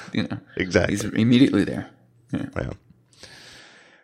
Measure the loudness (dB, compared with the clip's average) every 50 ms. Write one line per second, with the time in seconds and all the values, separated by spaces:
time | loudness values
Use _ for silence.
0 | -14 -8 -6 -6 -6 -6 -8 -14 -14 _ -8 -6 -6 0 2 2 2 2 -2 -4
1 | -4 -6 -2 0 2 4 6 6 6 6 4 2 0 0 -2 -8 -10 -12 -16 _
2 | _ _ _ _ _ -10 -8 -8 -8 -8 -8 -8 -8 -8 -10 -14 _ _ _ _
3 | _ _ _ _ -20 -20 -20 -20 -20 -20 -20 -20 -20 -20 -20 -20 -20 _ _ _